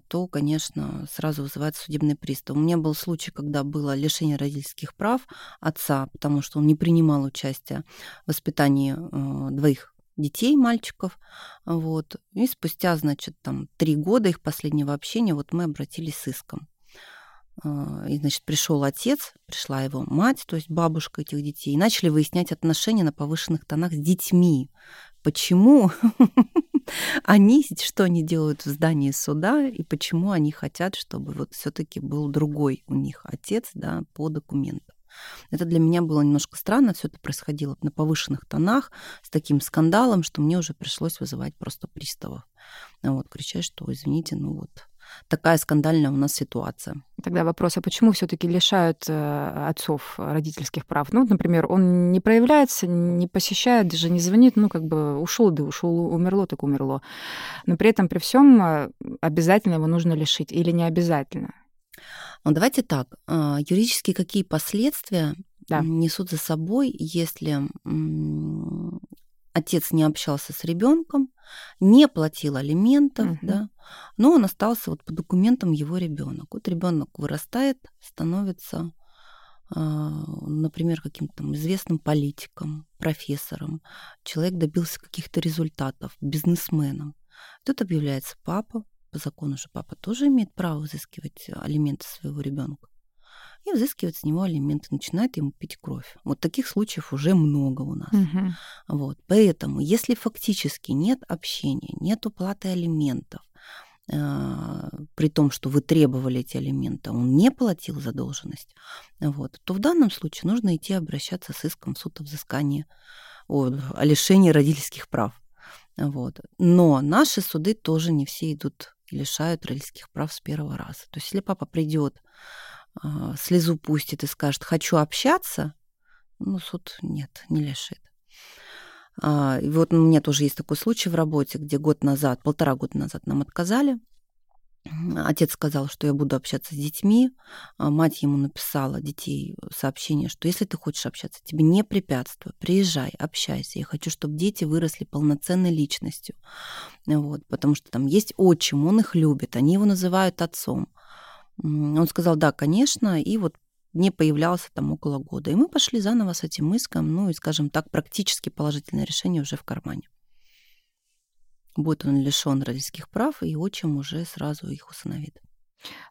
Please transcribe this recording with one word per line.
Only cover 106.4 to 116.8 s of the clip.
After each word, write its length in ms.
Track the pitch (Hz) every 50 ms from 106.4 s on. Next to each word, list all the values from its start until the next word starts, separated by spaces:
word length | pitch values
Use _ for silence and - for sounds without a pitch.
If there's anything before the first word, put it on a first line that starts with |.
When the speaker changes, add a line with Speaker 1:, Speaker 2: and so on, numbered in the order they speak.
Speaker 1:
эти 160 | 123 - - 131
алименты, 540 | 131 135 135 135 131 123 127 127 - -
он 240 | 117 120 123 127 131 147
не 140 | 196 262
платил 500 | 262 - 254 220 175 - - - - 143
задолженность, 760 | 139 - - - 123 127 139 - - - - - - _ _ _ - - - - - - _ -
вот, 380 | 160 151 143 143 135 131 - - _
то 100 | - 185
в 60 | 196
данном 320 | 214 294 349 339 277 202
случае 400 | - - - 151 - - - 165
нужно 240 | 214 247 220 196 170
идти 180 | 156 - - 196
обращаться 600 | 190 160 151 - 143 - - - 180 - - 170
с 120 | - -
иском 280 | - - - - - -
в 40 | -
суд 220 | - 165 - -
о 20 | 156
взыскании, 640 | 143 151 147 - - - 131 147 143 143 143 151 - - - _ - - - - - - - - -
о, 240 | - 143 135 127 131 139 135 131 -
о 100 | - -
лишении 460 | 151 151 143 - - 190 190 190 170
родительских 560 | 156 156 139 147 156 143 - - - - - -
прав. 320 | - - 110 104 - - - - _ _ - - - - _ _ _ -
Вот. 440 | 147 147 143 135 123 127 - - - - _ -
Но 420 | 180 175 175 180